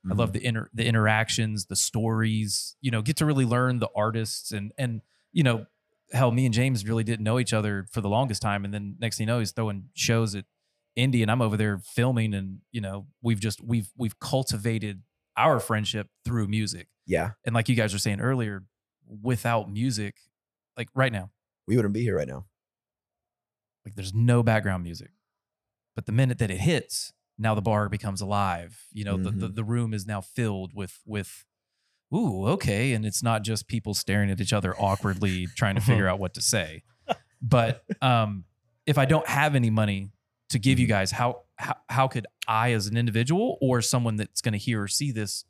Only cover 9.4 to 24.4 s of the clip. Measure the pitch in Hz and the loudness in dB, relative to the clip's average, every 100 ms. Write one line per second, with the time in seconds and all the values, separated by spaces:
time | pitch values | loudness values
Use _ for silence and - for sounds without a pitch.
9.4 | 107 - 110 101 95 - - 113 113 101 | -2 -2 -4 -4 -10 -4 2 2 2 -4
10.4 | - _ _ _ _ - 131 123 110 120 | -10 _ _ _ _ 0 2 4 4 2
11.4 | 113 104 107 98 - - 120 123 110 101 | 2 2 0 0 -4 0 2 2 0 -2
12.4 | 95 95 _ 120 98 98 98 _ 120 107 | -6 -10 _ -8 -6 -8 -12 _ 0 0
13.4 | 110 - 120 117 101 - 113 - - 135 | 0 -4 -2 -2 -2 -4 -6 -4 -2 -2
14.4 | 131 107 110 113 104 95 - _ _ - | -2 -2 -2 -2 -4 -10 -16 _ _ 2
15.4 | 139 131 - 110 101 110 101 _ - 120 | 4 4 2 -2 0 -4 -8 _ -4 -2
16.4 | 101 110 104 87 - _ - 87 87 - | 0 0 -2 -6 -14 _ -2 -2 -2 -4
17.4 | - 113 110 120 107 98 117 98 123 131 | -2 0 2 2 2 0 -2 -2 0 0
18.4 | 110 98 98 _ _ _ _ 107 113 120 | -2 -6 -14 _ _ _ _ -8 -2 -2
19.4 | 117 117 95 101 127 110 104 - _ _ | 0 0 -2 -4 -2 -2 -6 -10 _ _
20.4 | _ _ _ - 113 131 131 107 92 _ | _ _ _ -12 -8 0 0 -2 -8 _
21.4 | _ _ - 117 104 104 117 90 67 67 | _ _ 0 2 2 0 0 -2 -2 -8
22.4 | - _ _ _ _ _ _ _ _ _ | -14 _ _ _ _ _ _ _ _ _
23.4 | _ _ _ _ 104 104 95 104 120 120 | _ _ _ _ -16 -10 -4 2 4 6